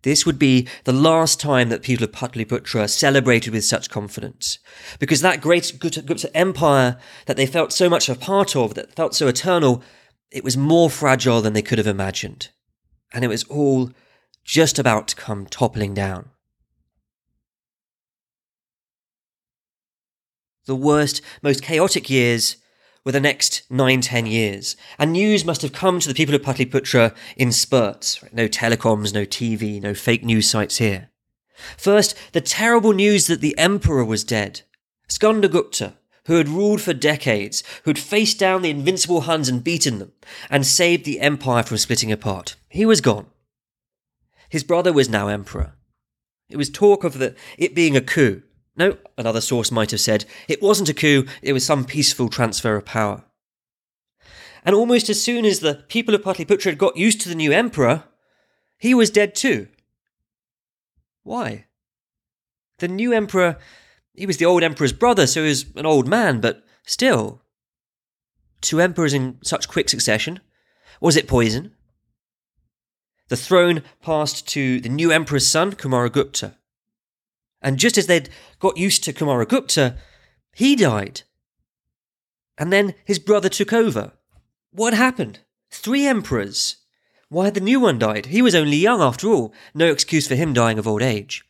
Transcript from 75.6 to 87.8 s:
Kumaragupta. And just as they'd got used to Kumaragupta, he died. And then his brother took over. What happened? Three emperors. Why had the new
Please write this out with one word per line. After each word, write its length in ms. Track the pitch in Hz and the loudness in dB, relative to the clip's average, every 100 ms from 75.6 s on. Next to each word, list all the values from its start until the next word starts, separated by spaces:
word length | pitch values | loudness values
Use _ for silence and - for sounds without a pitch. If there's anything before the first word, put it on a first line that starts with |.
| 185 | 0
Kumaragupta. 800 | 196 139 127 120 143 - - 101 _ _ _ _ _ _ _ _ _ _ _ | -4 -2 0 0 0 -2 -6 -12 _ _ _ _ _ _ _ _ _ _ _
And 160 | 135 135 | -4 2
just 200 | 226 208 | 2 2
as 100 | 165 | 2
they'd 220 | 170 135 - - _ | 0 0 -20 -20 _
got 180 | 190 160 | -2 0
used 260 | 190 - | -2 -2
to 80 | - | -4
Kumaragupta, 840 | 131 151 127 113 262 269 - 131 127 - _ _ _ _ | -4 0 0 0 -2 0 0 0 -2 -18 _ _ _ _
he 240 | - 262 277 | 0 2 4
died. 460 | 170 107 98 - _ _ _ _ _ _ _ _ _ _ _ _ _ - | 2 0 -6 -12 _ _ _ _ _ _ _ _ _ _ _ _ _ -10
And 140 | 156 | 0
then 240 | 196 202 - | 0 0 -4
his 160 | - 196 | -4 -4
brother 300 | 170 208 185 | 2 2 2
took 240 | - 202 | -2 -2
over. 400 | 226 226 113 101 _ _ _ _ _ _ | 2 0 -2 -8 _ _ _ _ _ _
What 220 | 180 226 | -4 -2
happened? 460 | 220 254 247 131 101 _ _ _ | 2 0 0 -8 -10 _ _ _
Three 380 | - - 269 277 | -14 -4 0 2
emperors. 720 | 240 - 123 101 - - - _ _ _ _ _ | 0 -2 -4 -4 -6 -6 -8 _ _ _ _ _
Why 160 | 160 | -2
had 120 | 196 202 | -2 0
the 40 | |
new 220 | 190 262 | 0 2